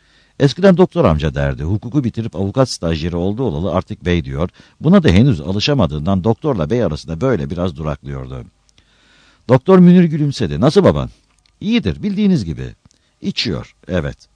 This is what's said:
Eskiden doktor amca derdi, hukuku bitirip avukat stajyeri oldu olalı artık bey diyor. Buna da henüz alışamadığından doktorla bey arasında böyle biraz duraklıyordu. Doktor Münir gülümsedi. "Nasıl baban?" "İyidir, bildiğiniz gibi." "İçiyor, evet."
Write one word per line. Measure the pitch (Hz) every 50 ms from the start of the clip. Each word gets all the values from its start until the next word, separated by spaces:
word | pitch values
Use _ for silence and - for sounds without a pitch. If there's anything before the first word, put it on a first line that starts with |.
| _ _ _ _ _ _ _ _
Eskiden | 131 143 - - 185 196 185
doktor | 165 185 - - 175 151
amca | 101 80 76 76 78 64
derdi, | 69 69 69 65 60 73
hukuku | 80 104 107 - 120 - 151 127
bitirip | 113 - 113 110 113 -
avukat | 82 98 98 98 131 131 -
stajyeri | - - - 82 82 73 80 87 85
oldu | 85 87 98 104 117 135
olalı | 110 73 76 90 95 76
artık | 92 - - 110 - -
bey | 90 87 85 67
diyor. | 65 67 69 85 90 - _ - _ _ _
Buna | - 151 190 208 156
da | 120
henüz | 82 95 123 143 107 73
alışamadığından | 69 78 95 104 - - 147 139 95 71 73 76 73 92 98 95 82
doktorla | 110 113 - - 156 131 95 78 73
bey | 117 123 110
arasında | 82 76 73 - 71 82 80
böyle | 123 135 123 85 71 71
biraz | 87 85 90 95 71
duraklıyordu. | 71 80 76 71 - - 69 69 67 64 64 65 62 57 - _ _ _ _ _ _ _ _ _ _ _ _ _ _ _ _ _ _ _ -
Doktor | 123 131 - - 190 185
Münir | 180 175 175 185 175
gülümsedi. | 160 151 139 151 143 135 - 110 78 71 73
"Nasıl | 101 143 - 202 180
baban?" | - 82 71 65 62 - _ _ _ _ _ _ _ _ _
"İyidir, | - 202 233 240 - 190 143 - 147
bildiğiniz | 208 202 185 214 196 185 139 95
gibi." | 82 76 - 65 60 52 _ _ _ _ _ _ _ _ _
"İçiyor, | - 202 - - - 117 80 62 - - _ _ _ -
evet." | 90 90 78 69 64 - _ _ _